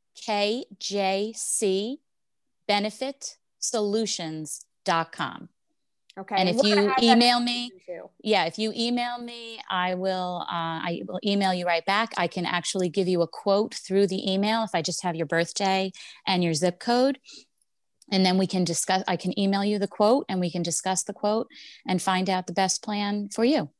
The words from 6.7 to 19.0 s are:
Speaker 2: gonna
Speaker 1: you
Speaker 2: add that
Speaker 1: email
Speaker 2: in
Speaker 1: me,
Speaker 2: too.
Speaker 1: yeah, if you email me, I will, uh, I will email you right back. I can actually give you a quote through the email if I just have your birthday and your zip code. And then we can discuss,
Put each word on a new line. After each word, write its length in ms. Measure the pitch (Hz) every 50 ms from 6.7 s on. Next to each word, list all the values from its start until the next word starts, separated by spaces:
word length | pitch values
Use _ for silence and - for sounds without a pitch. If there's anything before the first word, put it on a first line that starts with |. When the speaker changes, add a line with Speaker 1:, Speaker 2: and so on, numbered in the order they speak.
| 208
Speaker 2:
gonna 80 | 202 202
Speaker 1:
you 60 | 208
Speaker 2:
add 60 | 262
that 60 | 262 240
Speaker 1:
email 340 | 226 233 233 240 240 247 240
Speaker 2:
in 60 | 240
Speaker 1:
me, 260 | 240 240 240 240 247 190 185 _
Speaker 2:
too. 240 | 185 175 175 185 - _ _ -
Speaker 1:
yeah, 220 | 214 208 185 160
if 120 | 165 -
you 140 | 208 220 220 -
email 440 | 233 233 240 240 240 240 240 240
me, 420 | 240 240 240 240 233 233 226 226 - - -
I 260 | 190 180 180 185 185
will, 500 | 180 185 190 185 185 180 180 180 175 - -
uh, 300 | - 170 165 165 165 165
I 220 | - 175 170 - 190
will 140 | - 185 180 -
email 280 | 202 202 202 196 190 185
you 120 | 180 175
right 200 | 175 170 165 -
back. 280 | 196 196 214 233 220 -
I 120 | - 175
can 180 | 175 - 185 175
actually 420 | - 175 175 - - - 190 180
give 220 | 170 - 196 185 180
you 120 | 185 170
a 60 | 165
quote 460 | 160 - - - 208 196 208 226 - -
through 340 | - - - 190 196 202
the 240 | 175 190 190 - 196
email 320 | 190 196 202 214 220 226 226
if 60 | 208 -
I 80 | 170
just 220 | 151 - 165 - -
have 140 | 180 160
your 80 | 160 160
birthday 680 | 143 170 165 170 - - - 202 190 190 190 190 190 - - - - - - -
and 160 | - 190 175
your 120 | 175 170 160
zip 260 | 143 180 180 175 -
code. 400 | - 240 240 247 262 277 269 - _ - - - - _ _ _ _ _ _ _ _ _ _ _ _ -
And 140 | 208 190 185
then 120 | 185 185
we 100 | 190 190
can 160 | 180 202 185 180
discuss, 400 | 165 165 - - - 185 190